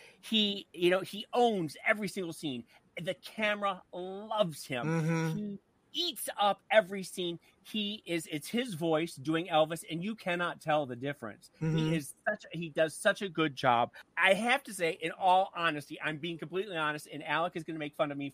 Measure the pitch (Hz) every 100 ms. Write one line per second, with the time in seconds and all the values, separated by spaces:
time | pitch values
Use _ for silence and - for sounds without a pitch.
0 | - - - 220 208 202 - 165 175 185
1 | 185 202 - 247 240 208 160 - - 214
2 | 202 - 175 160 156 123 - - _ -
3 | 170 180 - - 214 208 202 185 - 180
4 | 185 190 214 214 190 143 - 127 143 165
5 | 160 165 160 196 208 202 _ _ _ 294
6 | 349 247 - 247 208 196 - 214 185 196
7 | 185 - 175 170 _ _ - 214 202 214
8 | - 170 160 156 - 233 254 160 165 156
9 | 170 - 135 160 180 156 156 165 - 165
10 | 185 220 - 175 175 143 160 151 139 120
11 | 139 143 113 - - - 160 160 156 160
12 | 143 - - 214 - 165 170 147 160 -
13 | 208 196 202 160 156 131 135 120 120 -
14 | - - 185 196 233 269 - 190 165 -
15 | 160 - 190 185 196 175 165 151 - 151
16 | 147 156 170 165 160 180 214 170 151 151
17 | - 147 156 151 175 175 160 160 147 -
18 | 151 143 139